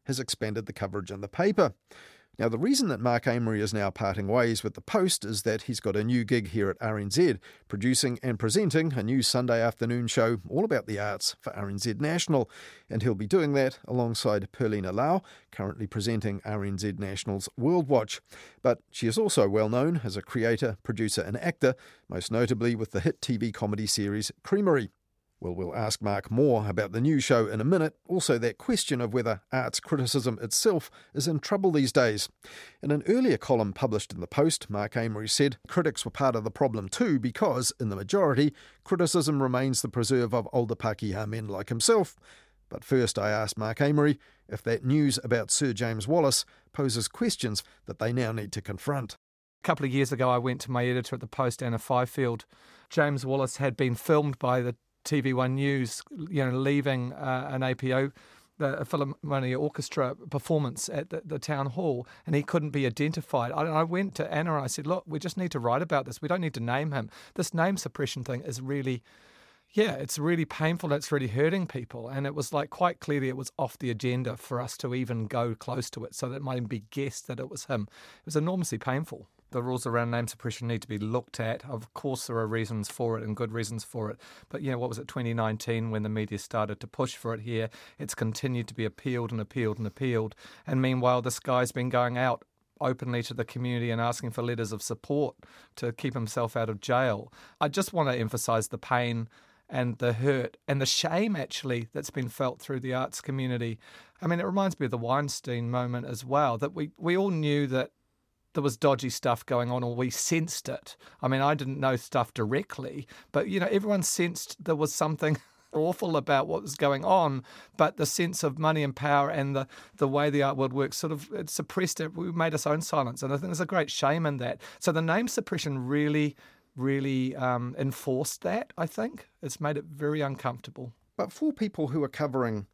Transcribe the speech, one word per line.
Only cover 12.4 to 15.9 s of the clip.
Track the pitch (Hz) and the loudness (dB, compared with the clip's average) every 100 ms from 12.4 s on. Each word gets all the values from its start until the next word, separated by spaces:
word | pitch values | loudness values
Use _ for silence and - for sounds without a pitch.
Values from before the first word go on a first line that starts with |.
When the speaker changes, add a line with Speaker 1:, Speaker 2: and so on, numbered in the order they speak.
| - - - - - | 2 -4 -20 -20 -8
Speaker 1:
and | 110 | 0
he'll | 117 | 0
be | 98 104 | 0 2
doing | 190 151 | 2 4
that | 139 131 - - | 4 2 0 -4
alongside | 123 117 113 120 104 98 | 0 0 0 2 0 -2
Perlina | - 117 107 92 | -2 -2 0 -2
Lau, | 98 143 185 - - _ | 0 2 0 -2 -14 _
currently | - 98 117 | -8 -6 -6
presenting | 101 | -6